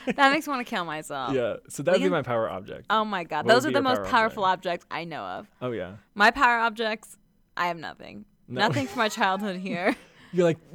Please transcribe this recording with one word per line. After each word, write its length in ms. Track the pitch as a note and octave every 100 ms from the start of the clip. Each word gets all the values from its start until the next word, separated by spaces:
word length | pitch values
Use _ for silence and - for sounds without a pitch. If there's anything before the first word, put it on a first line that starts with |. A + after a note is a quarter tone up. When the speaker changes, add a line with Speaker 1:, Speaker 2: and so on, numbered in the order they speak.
| C4
Speaker 1:
<laughs> 100 | C4+
Speaker 2:
That 160 | C4+
makes 140 | D4+ D4
me 60 |
wanna 120 | B3+
kill 220 | A#3+ G#3 E3
myself. 480 | D#3 - C#3+ A#2+
Speaker 1:
Yeah, 220 | C3 A2+ - -
so 140 | -
that'd 180 | D3 F#3
Speaker 2:
We 40 |
Speaker 1:
be 40 | F#3
Speaker 2:
can 40 |
Speaker 1:
my 100 | E3
power 260 | B2+ A#2 G#2
object. 380 | F#2 A2 - -
Speaker 2:
Oh 160 | G#3+
my 200 | G#3+ F#3+
God, 200 | E3 D3+
Speaker 1:
What 80 | F3+
Speaker 2:
those 120 | A#3+
Speaker 1:
would 120 | D4+ C#4
Speaker 2:
are 40 |
Speaker 1:
be 40 | C4+
Speaker 2:
the 40 |
Speaker 1:
your 80 | A3+
Speaker 2:
most 100 | F#3+
Speaker 1:
power 120 | A#3+
Speaker 2:
powerful 220 | A3 A3
Speaker 1:
object? 400 | F#3 F#3 F3+ F3
Speaker 2:
objects 20 | -
I 140 | C#3+
know 180 | E3+ C#3
of. 220 | F#2+ F#2 G#3 _
Speaker 1:
Oh, 120 | B2+
yeah. 240 | A2 F2+ G#2+ _
Speaker 2:
My 160 | G3 G#3+
power 300 | B3 B3 A#3
objects, 580 | A3+ A3 A3 A3 - - _ _ _ -
I 80 | F3
have 100 | E3+
nothing. 480 | F#2 - - G#3 - _ -
Speaker 1:
No. 120 | B2
Speaker 2:
Nothing 260 | A3 D4 C4
from 140 | B3+
my 80 | A3
childhood 460 | A3+ G3 F#3+ G#3 F#3
here. 380 | F#3+ F3 G3+ B3 -
Speaker 1:
<laughs> 180 | - -
You're 120 | F3 E3+
like, 120 | D#3+ -